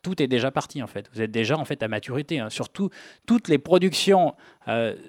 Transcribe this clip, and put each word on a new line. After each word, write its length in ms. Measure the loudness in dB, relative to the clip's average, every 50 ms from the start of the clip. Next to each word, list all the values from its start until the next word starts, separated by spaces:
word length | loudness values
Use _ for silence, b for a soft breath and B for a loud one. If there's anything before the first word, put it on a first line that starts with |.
Tout 180 | -6 -6 -2 -2
est 80 | 0
déjà 220 | 0 2 0 0 0
parti 320 | -2 -4 -6 -6 -10 -12
en 60 | -12
fait. 240 | -10 -12 -14 -14 -12 -6
Vous 80 | -6
êtes 80 | -6 -2
déjà 300 | -2 -2 0 0 -2 -2
en 60 | -2
fait 180 | -6 -6 -6 -4
à 40 |
maturité, 520 | -6 -6 -6 -6 -6 -6 -6 -6 -4 -6 -6
hein. 100 | -6 -6
Surtout 400 | -6 -8 -8 -8 _ -4 -4 -4 B B B B B B B
toutes 220 | 2 2 2 4 2
les 100 | 2 2
productions, 760 | 4 4 4 4 4 2 0 2 4 4 6 6 4 2 0 b b b b b _
euh, 280 | -4 -2 0 0 -2 -4 -6 -12